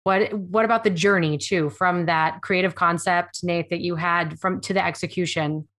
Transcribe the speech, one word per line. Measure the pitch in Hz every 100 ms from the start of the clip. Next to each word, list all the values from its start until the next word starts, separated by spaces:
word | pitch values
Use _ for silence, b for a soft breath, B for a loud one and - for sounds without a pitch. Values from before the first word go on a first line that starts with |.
What, | - 190 214
what | 208 180 208
about | 214 226
the | 214
journey | 175 190 190 160 147
too, | - 185 151
from | 143 185 175 165
that | 160 160 170
creative | - 185 185
concept, | - 175 170 190 175 175 -
Nate, | 175 170 165
that | 170
you | 175 170
had | 175 170 160 160
from, | 190 180
to | -
the | 190
execution? | 180 165 170 - 170 165 151 156 151